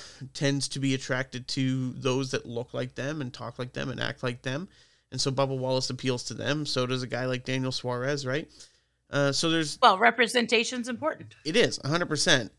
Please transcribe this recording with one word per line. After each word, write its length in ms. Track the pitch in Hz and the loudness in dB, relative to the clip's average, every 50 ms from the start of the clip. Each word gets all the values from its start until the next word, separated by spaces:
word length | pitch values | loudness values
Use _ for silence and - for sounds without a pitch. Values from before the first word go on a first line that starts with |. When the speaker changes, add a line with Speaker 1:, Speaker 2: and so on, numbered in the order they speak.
| - - - - 131 131 _ | -12 -18 -16 -16 -16 -14 _
Speaker 1:
tends 340 | - 143 139 139 139 135 - | 0 0 2 2 2 -2 -4
to 120 | - 139 | -4 -2
be 140 | 135 135 131 | 0 0 0
attracted 540 | 135 - - 131 127 135 - - 123 123 - | 0 -2 -2 -2 -2 -2 -4 -6 -12 -8 -6
to 460 | - 139 131 131 131 131 127 127 123 | -2 0 0 2 2 0 -2 -4 -6
those 380 | 131 127 135 127 135 135 131 | -2 0 0 2 2 0 -2
that 140 | - 117 - | -4 -4 -4
look 280 | 120 117 117 127 - - | -4 -6 -6 -8 -6 -6
like 220 | 127 127 127 - | -6 -6 -6 -6
them 260 | - 123 143 160 156 | -6 -6 -4 -4 -4
and 120 | 139 123 - | -6 -8 -8
talk 240 | - 117 117 - - | -10 -12 -12 -8 -8
like 140 | 123 123 | -10 -8
them 180 | - 131 143 139 | -6 -6 -6 -6
and 100 | - - | -4 -2
act 220 | 120 113 117 - - | -4 -4 -4 -4 -4
like 180 | 123 123 127 | -6 -6 -4
them. 260 | - 117 131 151 185 - - - - _ _ _ _ _ | -6 -6 -4 -4 -6 -8 -14 -20 -20 _ _ _ _ _
And 120 | 131 127 | -4 -2
so 100 | - 139 | -2 0
Bubba 260 | 135 139 139 135 135 131 | 2 2 0 0 0 -2
Wallace 320 | 127 131 131 131 131 - | 0 0 0 0 0 -2
appeals 340 | 135 127 - 131 123 123 - | -6 -2 0 -2 -2 0 -2
to 80 | - 113 | -8 -8
them. 320 | 107 107 123 147 156 147 | -4 -2 0 0 0 0
So 200 | - - 131 127 | -2 0 0 0
does 160 | 123 131 127 | 0 0 -2
a 60 | 127 117 | -2 -4
guy 180 | - 120 127 127 | -4 -2 -2 -2
like 180 | 127 123 123 | -2 -2 -2
Daniel 260 | 131 131 131 131 131 | -2 -2 0 0 0
Suarez, 540 | 127 - - 123 123 120 127 139 147 139 135 | -2 -2 -2 -2 -2 -2 -2 -2 -2 -2 -2
right? 240 | 127 131 156 165 - - - - - _ _ _ _ _ _ _ _ | -2 -2 -2 -4 -6 -14 -20 -20 -20 _ _ _ _ _ _ _ _
Uh, 220 | - 143 143 139 | 0 2 4 4
so 180 | 139 143 - 160 | 4 2 2 2
there's 300 | 160 165 156 147 - - | 4 2 2 0 0 6
Speaker 2:
Well, 160 | 262 233 190 185 | 8 8 8 8
representation's 920 | 226 233 226 254 233 220 - 247 240 233 240 220 226 - 254 247 220 254 | 6 4 6 4 2 2 4 2 2 4 2 2 2 2 -2 -6 -4 -6
important. 460 | 240 202 277 311 - - - - - - - | -6 -4 -2 -4 -4 -4 -12 -18 -18 -12 -8
Speaker 1:
It 100 | 151 165 | 0 4
is, 240 | 240 185 127 - - - | 4 4 4 2 -2 -2
a 40 | 135 | 0
hundred 200 | 156 175 185 - | 0 0 0 0
percent. 440 | 156 143 - 185 151 127 - - _ | 0 0 4 4 4 4 4 -2 _